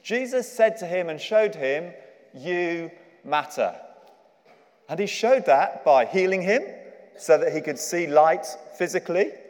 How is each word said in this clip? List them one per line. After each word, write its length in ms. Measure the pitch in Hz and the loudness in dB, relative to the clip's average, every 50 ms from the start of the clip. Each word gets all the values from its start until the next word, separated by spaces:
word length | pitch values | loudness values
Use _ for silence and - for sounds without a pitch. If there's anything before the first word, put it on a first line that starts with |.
| _ | _
Jesus 440 | - 208 247 262 247 262 254 233 | -4 -4 -4 -4 -2 -4 -4 -4
said 300 | - - - 220 220 220 | -4 0 2 2 2 2
to 80 | - 185 | -2 -8
him 240 | 170 175 185 175 165 | -4 -4 -4 -2 -4
and 100 | 156 151 | -6 -8
showed 360 | - - 220 214 220 208 - | -6 0 2 4 4 2 0
him, 360 | - 139 131 139 151 170 175 - - - - - _ - _ - | -2 -2 -2 -2 -2 -4 -10 -14 -18 -20 -20 -20 _ -20 _ -20
"You 580 | 135 127 180 180 175 175 170 170 170 165 170 - - - - _ _ _ | -12 -6 -4 -2 -2 -2 -2 -4 -6 -8 -10 -14 -18 -20 -20 _ _ _
matter." 520 | 139 147 151 139 - - 139 113 90 - - - - - - - - _ _ _ _ _ _ _ _ - _ _ _ _ _ _ - | -4 -4 -4 -4 -4 -4 -2 -2 -2 -2 -8 -18 -20 -20 -20 -20 -20 _ _ _ _ _ _ _ _ -20 _ _ _ _ _ _ -10
And 100 | 151 160 | -6 -6
he 80 | 208 | -4
showed 380 | 196 - - - 226 262 262 - | -6 -4 -2 2 2 2 2 4
that 380 | - 139 135 175 - - - - | 4 4 4 4 0 -2 -2 4
by 220 | - 139 131 120 | 4 6 6 4
healing 380 | - - 190 185 190 190 190 175 | 2 0 0 0 0 0 -2 0
him 200 | 185 208 269 403 - - - - - - - - - _ | 0 0 0 -2 -6 -14 -18 -20 -20 -20 -20 -20 -20 _
so 200 | - - - 160 147 | -16 4 4 4 4
that 140 | 160 160 147 | 4 0 -2
he 80 | 156 | -4
could 180 | 156 156 147 - | -4 -6 -6 -6
see 260 | - - 175 175 170 | -6 -6 -4 -4 -4
light 400 | 151 143 151 151 160 165 - - - - - - - - | 4 4 6 6 6 4 0 -4 -12 -14 -16 -18 -20 -6
physically 540 | - 180 170 180 175 - - 170 - - - - - - - | -6 -6 -4 -4 -6 -4 -2 0 0 0 -2 -4 -14 -20 -20